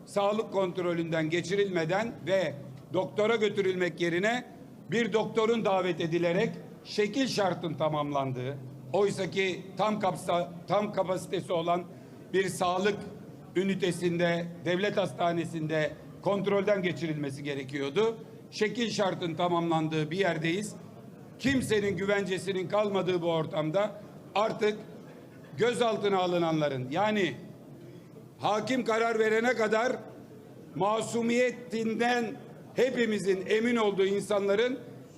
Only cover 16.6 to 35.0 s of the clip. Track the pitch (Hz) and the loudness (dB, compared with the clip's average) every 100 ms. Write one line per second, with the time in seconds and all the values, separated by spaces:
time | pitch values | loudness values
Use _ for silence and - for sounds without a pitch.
16.6 | 196 196 180 131 165 151 143 135 143 139 | 4 2 2 -2 -4 -2 -4 -6 -6 -6
17.6 | 131 143 139 143 220 226 - - - - | -4 -4 -2 2 2 0 -10 -18 -14 -2
18.6 | 214 226 226 214 196 165 180 160 175 170 | -2 0 -2 2 0 0 -2 0 2 2
19.6 | 170 160 156 156 151 175 185 160 165 185 | 2 2 2 0 0 0 0 2 0 -2
20.6 | 208 - - - - - - - 247 269 | -4 -10 -16 -18 -18 -18 -18 -2 0 2
21.6 | - 214 202 175 196 202 185 185 180 185 | 2 2 2 0 2 2 2 -2 -2 -4
22.6 | 170 202 214 196 175 180 170 165 147 160 | 0 0 2 2 2 0 2 0 0 -2
23.6 | 156 185 214 - - - - 190 214 - | 0 0 0 -4 -14 -18 -4 0 0 2
24.6 | 214 208 - - - - - - - 127 | 0 0 -8 -16 -18 -18 -20 -20 -14 0
25.6 | 226 214 233 202 202 190 180 175 170 156 | 2 4 2 2 2 4 4 2 2 2
26.6 | 147 135 127 160 214 214 165 131 - - | 2 0 -2 2 2 2 0 -2 -12 -18
27.6 | - - - - - - - - 160 214 | -18 -18 -18 -18 -18 -20 -20 -4 0 0
28.6 | 214 254 220 220 233 226 220 220 240 240 | 0 0 2 2 2 4 4 4 2 2
29.6 | 214 220 254 226 - - - - - - | 2 4 2 -2 -6 -16 -18 -20 -20 -20
30.6 | - 147 196 220 - 233 233 240 247 247 | -12 -2 0 0 0 0 2 4 2 0
31.6 | - 220 226 214 240 240 220 - - - | -6 -2 -2 0 2 2 0 -6 -14 -18
32.6 | - - 254 240 226 208 180 190 180 220 | -8 2 2 4 2 2 2 0 2 2
33.6 | 233 233 208 185 196 202 196 208 202 208 | 4 4 4 4 4 2 2 2 4 4
34.6 | 247 269 - - | 2 -2 -8 -16